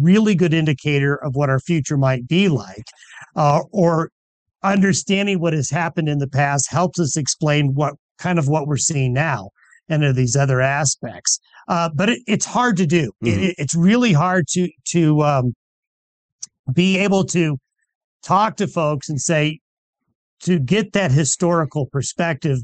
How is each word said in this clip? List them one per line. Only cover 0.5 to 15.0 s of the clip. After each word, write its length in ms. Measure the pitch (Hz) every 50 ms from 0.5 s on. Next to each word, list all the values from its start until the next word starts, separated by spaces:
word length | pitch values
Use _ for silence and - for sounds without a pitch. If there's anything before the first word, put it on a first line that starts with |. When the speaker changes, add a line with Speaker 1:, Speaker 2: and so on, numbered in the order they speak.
| 156
Speaker 1:
indicator 640 | 165 160 156 151 - - 151 147 143 139 143 143 139 -
of 140 | 147 127
what 120 | 139 147 135
our 120 | 135 127
future 340 | - - 175 147 139 - 151
might 320 | 147 139 131 131 127 123
be 220 | - 156 180 202 190
like, 340 | 147 113 - 92 95 107 110 - - _ - - - - - - _
uh, 240 | - 156 143 143 165 - -
or 400 | - 208 175 170 165 160 165 - - _ _ _ _ _ _ _ _ _
understanding 760 | - 196 202 202 190 196 180 - - - 196 196 202 202 196 180
what 140 | 160 170 156
has 160 | 156 131 -
happened 400 | 139 175 165 165 165 175 160 147
in 80 | 147
the 100 | 143 143
past 420 | 135 139 135 143 143 143 143 - -
helps 300 | - 160 180 180 - 170
us 160 | 170 135 -
explain 580 | 160 139 - - - 160 151 147 147 147 135 135
what 200 | 143 151 139 151 - _ _ _
kind 200 | - - 180 180
of 120 | 170 147 135
what 180 | 151 156 143
we're 80 | 147 147
seeing 380 | 127 - - 165 139 131 127 123
now 380 | 135 156 160 135 113 - - - _ _ _ - _ _
and 160 | - 160 151 147
of 140 | 143 131
these 180 | 127 127 120 127
other 240 | 139 139 135 131 127
aspects. 800 | 127 135 139 143 156 127 - - - - - 85 - - - - _ _ _ - - -
Uh, 200 | 190 170 170 165 156
but 140 | 139 190 220
it, 100 | 247 - -
it's 180 | - 214 - -
hard 300 | - - 226 247 247 208
to 100 | 165 190
do. 280 | 147 170 170 147 107 - _
It, 80 | - 117
Speaker 2:
Mm-hmm. 140 | 104 98 190
Speaker 1:
it, 120 | 190 -
it's 180 | - 151 131 -
really 360 | 170 165 190 220 247 247 233
hard 320 | 170 143 170 185 185 185 160 -
to, 200 | - 180 180 170 - _ _ -
to, 340 | - 170